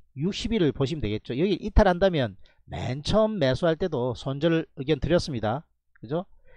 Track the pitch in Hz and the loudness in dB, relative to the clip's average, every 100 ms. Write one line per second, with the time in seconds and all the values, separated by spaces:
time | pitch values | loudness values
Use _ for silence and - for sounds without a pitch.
0 | - 131 170 - 208 220 151 - 135 160 | -14 -6 -4 -4 -2 2 2 2 -2 -2
1 | 104 104 - 123 202 165 208 - 214 175 | -4 -4 -4 0 0 0 2 4 4 4
2 | 190 160 117 95 - _ - - 135 135 | 2 2 -2 -6 -20 _ -12 -8 -6 -6
3 | - 208 220 214 131 131 175 160 185 135 | 0 2 2 2 0 2 0 0 -2 -2
4 | 127 110 139 139 170 165 - - 127 147 | -2 -4 -6 -2 2 0 -2 -6 -2 -2
5 | 131 170 - 120 104 135 - _ _ _ | 2 0 0 -2 -2 -2 -6 _ _ _
6 | 107 160 190 - - | -6 -6 -6 -14 -20